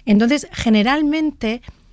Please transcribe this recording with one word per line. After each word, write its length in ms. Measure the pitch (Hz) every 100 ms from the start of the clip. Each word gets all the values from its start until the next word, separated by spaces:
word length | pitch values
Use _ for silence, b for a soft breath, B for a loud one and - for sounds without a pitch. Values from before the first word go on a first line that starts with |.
Entonces, 420 | 240 208 233 294 -
generalmente, 1080 | - 240 214 233 294 294 311 311 - 220 247 b b b